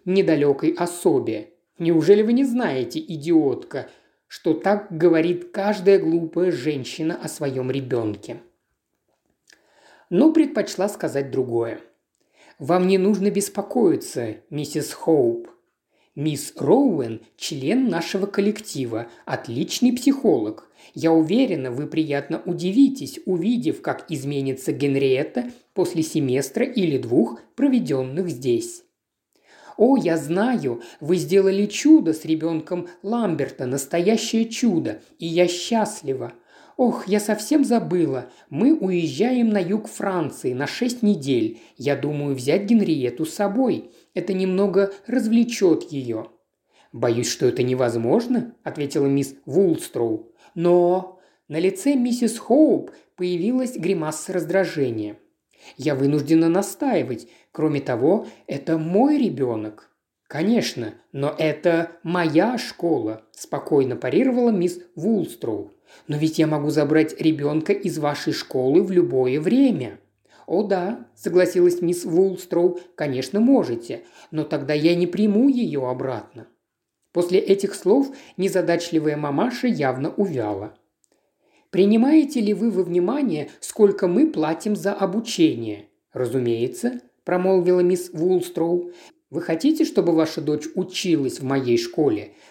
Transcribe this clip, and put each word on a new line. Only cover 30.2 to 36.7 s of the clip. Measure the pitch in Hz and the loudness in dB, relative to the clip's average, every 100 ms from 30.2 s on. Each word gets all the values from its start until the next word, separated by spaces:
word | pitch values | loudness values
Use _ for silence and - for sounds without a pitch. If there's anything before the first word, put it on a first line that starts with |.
| 143 175 233 233 143 117 - - | -2 0 0 0 -2 -6 -10 -14
вы | 147 180 | -2 0
сделали | 147 196 190 196 208 | 2 4 4 2 0
чудо | - 294 311 165 | 0 6 8 6
с | 156 | -2
ребёнком | 156 160 160 160 - 180 175 - | -2 -2 -2 -4 -4 -6 -8 -10
Ламберта, | 202 233 214 151 135 - 127 | -4 -2 0 -2 -4 -4 -6
настоящее | 139 - 175 175 226 - 226 226 | -4 -2 0 2 2 0 -2 -2
чудо, | - 233 170 120 107 - _ | 0 0 0 -2 -8 -14 _
и | 165 | -4
я | 170 175 | 2 2
счастлива. | - - 226 208 - 143 131 120 - _ - - | 0 -2 -2 -2 -4 -8 -6 -8 -14 _ -20 -18